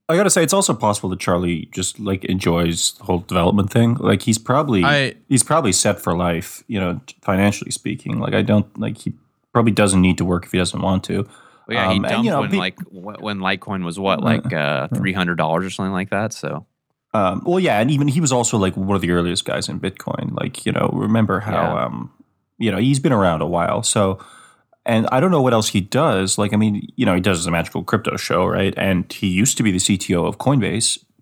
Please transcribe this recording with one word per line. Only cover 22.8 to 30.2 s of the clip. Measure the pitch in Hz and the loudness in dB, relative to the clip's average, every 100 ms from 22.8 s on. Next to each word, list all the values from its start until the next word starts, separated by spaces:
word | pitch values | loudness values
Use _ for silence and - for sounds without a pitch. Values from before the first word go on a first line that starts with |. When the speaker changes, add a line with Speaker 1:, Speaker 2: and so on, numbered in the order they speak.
| 127 139 | 2 2
Speaker 1:
been | 151 | 2
around | 117 95 82 | 2 2 2
a | 78 | 0
while. | 87 90 107 | 0 0 -2
So, | 107 110 95 95 - - - _ _ _ - | 0 2 0 0 -10 -20 -20 _ _ _ -2
and | 113 113 | 0 2
I | 131 | 2
don't | 185 | 4
know | 165 | 4
what | 127 | 4
else | 113 110 | 2 2
he | 107 | -2
does. | 95 127 156 98 95 - | 0 0 2 0 0 0
Like, | 104 | 0
I | 104 | 2
mean, | 107 101 - | 2 0 -6
you | - 110 | -2 0
know, | |
he | 90 | 2
does | 95 87 | 2 0
the | 85 | 0
Magical | 85 80 - | -2 -2 -6
Crypto | 87 - - - | -2 -2 -2 -6
Show, | - 87 92 | -2 0 2
right? | 90 95 - | 0 0 0
And | 98 90 - | 0 0 -2
he | - 101 | -4 -2
used | 92 110 - | 2 0 2
to | |
be | 110 | 0
the | 90 | 2
C | - 95 | 0 0
T | - | 0
O | 87 | 0